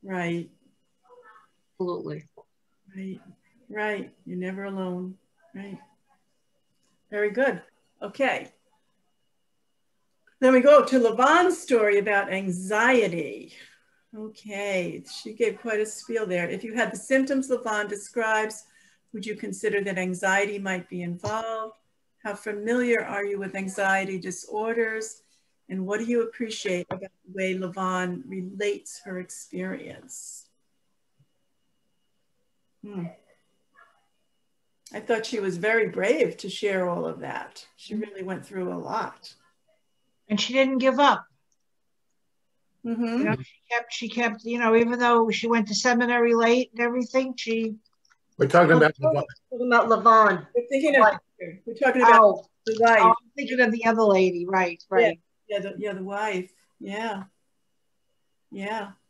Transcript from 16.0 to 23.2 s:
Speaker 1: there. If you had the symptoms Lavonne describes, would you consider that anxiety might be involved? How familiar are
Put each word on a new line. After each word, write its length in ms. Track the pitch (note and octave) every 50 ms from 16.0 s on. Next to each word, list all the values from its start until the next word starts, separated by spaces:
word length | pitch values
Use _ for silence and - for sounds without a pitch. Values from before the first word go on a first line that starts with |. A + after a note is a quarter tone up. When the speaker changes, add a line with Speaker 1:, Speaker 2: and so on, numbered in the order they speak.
| - - A#3 A3+ A3 F#3+
Speaker 1:
there. 200 | F3+ F3 F3 E3
If 140 | F3 F#3+ F#3+
you 100 | A3+ G#3+
had 160 | A#3 A3+ F#3+
the 60 | - F#3+
symptoms 520 | - - C4+ C4+ C4+ C4+ C#4+ C4+ C4 C4
Lavonne 380 | B3+ A#3 A#3 A3+ G#3+ G#3 G#3 G3+
describes, 760 | G#3 G3+ G3+ - - A#3+ A3+ A3 A3 G#3+ G#3+ G#3+ G#3+ - - _ _ _ _ _ _ _ _ _ _
would 120 | G#3+ G3
you 100 | A3 G#3
consider 460 | G#3 - G#3 F#3+ F#3+ - G#3+ G3 G3+ G3+
that 140 | G3+ F#3+ F#3
anxiety 580 | F#3 F#3 F#3 F3+ G3+ F#3+ F#3+ G3 G3+ G3+ G#3 G3+
might 280 | G3 F#3+ F#3 F3+ F3+ _
be 120 | - F3+ F3
involved? 720 | E3+ F3 F3 - G3+ G#3+ A3 A3+ A3+ A3+ A3 A3 A3 - _ _ _ _ _ _ _ _ _ _
How 100 | G#3+ G3+
familiar 680 | G3+ - A3 G#3 G#3 G#3 A3 A#3+ B3 B3 A#3+ A#3 A3 -
are 180 | - G3 G3+